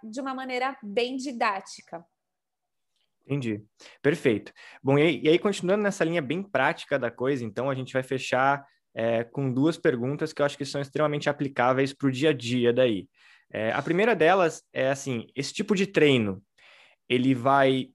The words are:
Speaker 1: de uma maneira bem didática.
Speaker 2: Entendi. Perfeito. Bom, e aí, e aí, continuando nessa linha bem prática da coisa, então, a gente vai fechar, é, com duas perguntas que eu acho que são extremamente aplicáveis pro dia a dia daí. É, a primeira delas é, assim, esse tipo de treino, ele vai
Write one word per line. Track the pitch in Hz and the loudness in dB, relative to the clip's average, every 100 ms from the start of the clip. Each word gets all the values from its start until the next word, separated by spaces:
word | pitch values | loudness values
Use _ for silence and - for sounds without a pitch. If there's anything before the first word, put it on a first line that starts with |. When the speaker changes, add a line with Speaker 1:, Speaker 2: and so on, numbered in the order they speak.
Speaker 1:
de | 220 233 | -14 -8
uma | 269 | -8
maneira | 262 254 247 262 269 | -8 -6 -4 -4 -6
bem | 202 202 247 262 | -6 -2 -2 -4
didática. | 277 240 226 196 - - - 170 - _ _ _ _ _ _ _ _ _ _ _ | -8 -2 -2 -2 -10 -20 -16 -18 -18 _ _ _ _ _ _ _ _ _ _ _
Speaker 2:
Entendi. | - 139 117 104 - _ - - | -8 -6 -4 -8 -10 _ -20 -4
Perfeito. | 139 160 131 104 - - - - | -2 2 0 0 -4 -20 -20 -6
Bom, | 127 143 | 2 4
e | |
aí, | 165 131 | 4 2
e | 151 | 2
aí, | 170 | 2
continuando | 208 202 175 214 | 2 -2 0 0
nessa | 202 196 | 0 -2
linha | 165 170 | -2 -2
bem | 127 170 | -4 -6
prática | 196 131 143 165 - 143 | -2 0 0 -2 -4 -2
da | 120 | -2
coisa, | - 131 139 | -2 -2 -2
então, | 113 107 135 | -4 -4 -4
a | 131 | -4
gente | 127 | -4
vai | 131 | -6
fechar, | 131 131 - 127 135 139 - _ _ | -4 -6 -2 2 2 0 -4 _ _
é, | 120 113 117 | -4 0 0
com | 117 139 135 | -2 -4 -2
duas | 123 156 165 | 2 0 2
perguntas | 160 123 123 143 156 | 0 0 -2 -4 -4
que | - | -2
eu | 143 | -2
acho | - | -2
que | |
são | 139 143 | -8 -6
extremamente | 135 147 151 147 143 | -6 -2 0 0 -2
aplicáveis | 143 139 131 123 131 135 | -2 -2 2 2 2 0
pro | - 139 | 0 -2
dia | 127 156 | 2 0
a | |
dia | 131 117 123 120 | 0 -2 0 2
daí. | 120 127 98 - _ _ _ _ | 4 2 0 -6 _ _ _ _
É, | 104 110 | -6 -4
a | - | -2
primeira | - 170 220 | 0 2 2
delas | 196 160 190 165 - _ | 4 4 4 2 -2 _
é, | 131 131 | -4 -2
assim, | 139 135 117 - | -2 -4 -6 -6
esse | - 139 | -8 -8
tipo | - 214 | -4 0
de | 196 196 | 0 2
treino, | 160 139 127 104 95 - _ - - _ _ - | 4 4 4 2 -4 -12 _ -20 -20 _ _ -2
ele | 123 131 | 2 2
vai | 123 127 139 135 131 127 | 2 4 4 4 2 -4